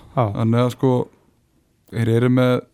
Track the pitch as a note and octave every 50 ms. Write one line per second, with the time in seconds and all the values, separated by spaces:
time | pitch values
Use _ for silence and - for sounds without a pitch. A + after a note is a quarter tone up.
0 | - - - C#3+ A#2+ G#2 G2+ F#2 A2+ A2+ A2+ A#2 B2 B2 A2+ - - C3 B2+ B2
1 | - - _ _ _ _ _ _ _ _ _ _ _ _ _ _ _ _ - -
2 | A2+ A2+ A2+ A#2 A#2+ B2+ B2+ B2+ B2+ B2+ B2 B2 - -